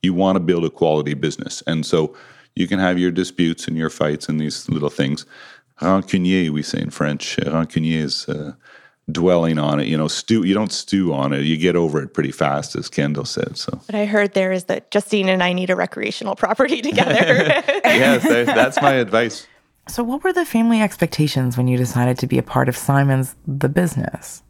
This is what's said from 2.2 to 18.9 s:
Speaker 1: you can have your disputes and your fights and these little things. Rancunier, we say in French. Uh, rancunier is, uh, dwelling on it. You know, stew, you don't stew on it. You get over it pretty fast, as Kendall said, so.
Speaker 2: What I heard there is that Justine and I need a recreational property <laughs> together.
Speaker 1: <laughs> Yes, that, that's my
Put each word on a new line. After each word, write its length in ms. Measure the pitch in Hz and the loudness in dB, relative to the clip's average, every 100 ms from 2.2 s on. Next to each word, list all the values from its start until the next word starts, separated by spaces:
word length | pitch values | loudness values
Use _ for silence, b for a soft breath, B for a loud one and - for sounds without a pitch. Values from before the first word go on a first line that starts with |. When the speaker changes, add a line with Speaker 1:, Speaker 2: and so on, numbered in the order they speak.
| B B B - | B B B -6
Speaker 1:
you 120 | 90 | -2
can 120 | 95 | 0
have 200 | 92 90 | 0 2
your 120 | 90 | 0
disputes 540 | 85 90 - 82 82 - | 0 -4 0 0 0 -6
and 100 | 80 | -4
your 120 | 80 | -4
fights 380 | - 76 76 - | -2 -2 -2 -4
and 140 | 78 | -4
these 260 | 78 - - | -4 -6 -6
little 220 | 80 73 | -4 -4
things. 360 | - 69 76 - B B B B _ | -2 -4 -4 -8 B B B B _
Rancunier, 720 | 85 95 92 95 90 92 82 | 0 0 2 0 2 2 2
we 100 | 76 | -2
say 180 | 73 50 | -4 -4
in 80 | - | -6
French. 500 | - 76 73 - - | -4 -4 -4 -4 -4
Uh, 120 | - | -2
rancunier 520 | 80 80 - 80 80 | -2 -2 -2 0 0
is, 240 | 73 - - | -2 -4 -6
uh, 240 | 73 73 - b b b b - | -8 -8 -14 b b b b -8
dwelling 460 | 80 87 87 82 78 | 0 2 4 2 0
on 220 | 73 73 | 0 0
it. 80 | 57 | 0
You 100 | 78 | -2
know, 100 | 78 | -2
stew, 360 | - - 113 | -4 0 0
you 100 | 92 | 2
don't 180 | 98 107 | 0 0
stew 420 | - - 101 90 | -6 -2 0 0
on 200 | 69 69 | 0 -2
it. 80 | 69 | -2
You 160 | 73 80 | -2 0
get 180 | 90 85 | 2 2
over 260 | 82 76 | 0 -2
it 100 | 67 | -4
pretty 180 | - 76 | -4 -4
fast, 440 | - 73 71 71 - | -2 -2 -2 -4 -10
as 120 | - | -6
Kendall 380 | - 71 73 - | -4 -2 -2 -6
said, 320 | - - - | -6 -6 -6
so. 140 | - - - | -10 -10 -8
Speaker 2:
What 80 | 208 | -4
I 100 | 208 | 0
heard 280 | 208 202 | 0 2
there 180 | 196 190 | 0 0
is 140 | 185 - | -2 -4
that 260 | 190 _ | -8 _
Justine 360 | 202 - 214 190 | -4 0 0 2
and 140 | 190 | 2
I 120 | 180 | 2
need 160 | 180 185 | 0 -2
a 60 | 180 | 0
recreational 600 | 180 - 208 - 214 - | -2 -4 -8 -6 -8 -2
property 460 | 190 220 285 285 | -2 2 0 0
<laughs> 80 | 262 | 0
together. 760 | 233 - 220 160 254 - 294 - | 0 2 2 4 4 4 2 2
Speaker 1:
<laughs> 40 | 392 - | 0 2
Yes, 320 | - 131 - | 4 4 4
that, 220 | 311 120 120 | 4 4 4
that's 360 | 165 127 - | 4 4 4
my 120 | 143 | 4